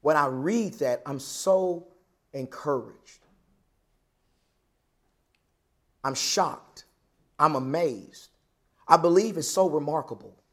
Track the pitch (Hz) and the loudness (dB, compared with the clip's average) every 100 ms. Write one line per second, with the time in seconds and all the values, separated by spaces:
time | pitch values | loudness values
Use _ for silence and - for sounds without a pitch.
0 | 143 156 143 131 151 233 208 - 135 123 | 2 2 2 -2 -2 -2 -2 -4 -2 -2
1 | - 139 - - - 190 185 170 170 _ | -6 -12 -10 -6 0 2 0 -4 -10 _
2 | _ _ _ 139 127 - 147 135 113 - | _ _ _ -12 -10 -8 -4 -4 -4 -20
3 | _ - _ _ _ _ _ _ _ _ | _ -20 _ _ _ _ _ _ _ _
4 | _ _ _ _ _ _ _ _ _ _ | _ _ _ _ _ _ _ _ _ _
5 | _ _ _ _ _ _ _ _ _ _ | _ _ _ _ _ _ _ _ _ _
6 | 135 131 - - 170 - - - - _ | -8 -4 -2 0 0 -2 -18 -20 -20 _
7 | _ _ _ - 156 139 131 156 170 110 | _ _ _ 2 2 2 -2 0 -2 -4
8 | 80 - - _ _ _ _ _ - 165 | -14 -20 -20 _ _ _ _ _ 4 4
9 | 170 175 220 170 147 - 185 151 143 151 | 6 4 4 -2 -4 0 2 2 -2 -4
10 | 139 123 101 - _ | -4 -12 -16 -20 _